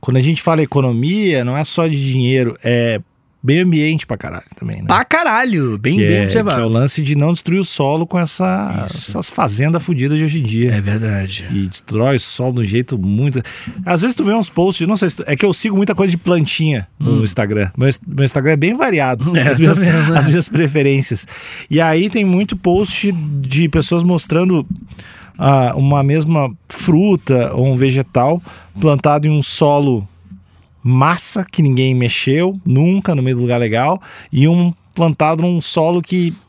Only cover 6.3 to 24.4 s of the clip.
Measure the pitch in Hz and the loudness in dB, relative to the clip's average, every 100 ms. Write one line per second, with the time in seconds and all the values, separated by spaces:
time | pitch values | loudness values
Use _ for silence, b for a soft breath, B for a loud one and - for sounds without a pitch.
6.3 | 95 202 127 113 113 135 - 143 147 147 | 0 0 0 0 0 0 -2 -2 0 0
7.3 | 175 - 180 185 - 139 156 170 180 165 | 0 -2 -2 -2 -2 -2 -2 -2 -2 -4
8.3 | - 185 185 202 - - - - - 170 | -2 -2 -2 -4 -6 -6 -8 -8 -8 -8
9.3 | - 147 104 143 165 - 160 131 156 156 | -4 -4 0 0 -2 -2 -2 -2 0 -2
10.3 | 160 123 110 123 107 101 104 113 101 95 | -2 -2 0 0 0 -2 -2 -2 -2 -4
11.3 | 95 90 98 95 - - 107 123 135 - | -8 -6 -4 -4 -8 -8 -2 0 0 -4
12.3 | - 127 123 107 110 123 123 92 104 143 | -6 -4 -2 -2 -2 -2 -4 -2 0 0
13.3 | 127 - B B B 185 180 214 240 226 | -2 -6 B B B -2 0 0 0 0
14.3 | 226 202 - 185 185 165 208 185 - - | 0 -2 0 0 0 -2 0 0 -2 -6
15.3 | 143 202 180 226 196 202 208 190 170 180 | 0 0 0 -2 0 0 0 0 0 0
16.3 | 175 151 - 160 135 92 _ 135 110 107 | 0 0 0 0 -2 -4 _ 0 0 0
17.3 | - 101 104 98 110 131 131 - 139 135 | -2 -2 0 -2 0 0 0 -6 -2 -2
18.3 | 147 135 156 165 247 269 175 135 123 139 | 0 0 2 0 0 -2 0 0 -2 0
19.3 | 170 135 127 165 196 175 165 151 160 143 | 0 2 4 4 4 4 2 2 4 4
20.3 | 165 160 151 160 147 139 139 131 107 - | 2 2 0 0 2 2 2 0 -6 -8
21.3 | B B B B 151 165 160 202 233 202 | B B B B 0 2 2 0 0 2
22.3 | 180 202 190 180 175 208 - 202 175 151 | 2 0 -2 0 2 0 -2 -2 -2 -4
23.3 | 143 135 135 165 156 143 175 170 175 - | -4 -2 0 2 0 0 0 2 0 0
24.3 | 160 | 0